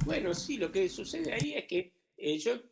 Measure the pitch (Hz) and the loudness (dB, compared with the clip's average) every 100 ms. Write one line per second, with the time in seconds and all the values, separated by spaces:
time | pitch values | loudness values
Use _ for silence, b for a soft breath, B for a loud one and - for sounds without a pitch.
0 | 143 311 190 170 - 269 160 190 185 - | 2 2 0 0 -2 -2 0 2 2 0
1 | 202 330 320 233 294 285 - 175 180 _ | -6 -4 -2 0 0 -2 -2 -2 -2 _
2 | _ - 151 156 214 240 - | _ -6 -2 0 2 0 -4